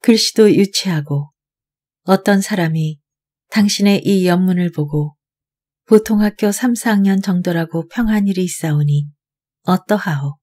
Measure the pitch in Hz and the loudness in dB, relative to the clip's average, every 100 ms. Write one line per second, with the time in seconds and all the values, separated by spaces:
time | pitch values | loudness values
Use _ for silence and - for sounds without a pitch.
0 | - 226 - - 214 180 196 - 196 160 | 4 2 2 2 4 4 2 -2 -4 -4
1 | 147 143 147 _ _ _ _ _ _ _ | -2 -6 -6 _ _ _ _ _ _ _
2 | - 190 190 196 196 208 165 160 156 156 | -2 0 2 0 0 -2 -2 -2 -4 -8
3 | _ _ _ _ _ 220 208 - 202 202 | _ _ _ _ _ 0 0 2 2 2
4 | - 196 180 175 185 180 175 170 147 151 | 2 0 2 2 0 0 -2 -4 -4 -2
5 | 151 _ _ _ _ _ _ _ _ 214 | -4 _ _ _ _ _ _ _ _ 2
6 | 214 214 208 208 208 202 247 240 240 208 | 4 0 0 0 -4 -2 -2 -2 0 2
7 | 196 190 196 180 180 170 165 165 165 - | 2 2 0 -2 0 -2 -2 -6 -6 -4
8 | 226 214 202 190 185 - 160 147 147 147 | -2 0 0 -2 -4 -4 -2 0 0 -2
9 | 147 _ _ _ _ _ - 185 - 202 | -4 _ _ _ _ _ -4 -4 -2 -4
10 | 196 147 143 - | -2 -6 -6 -10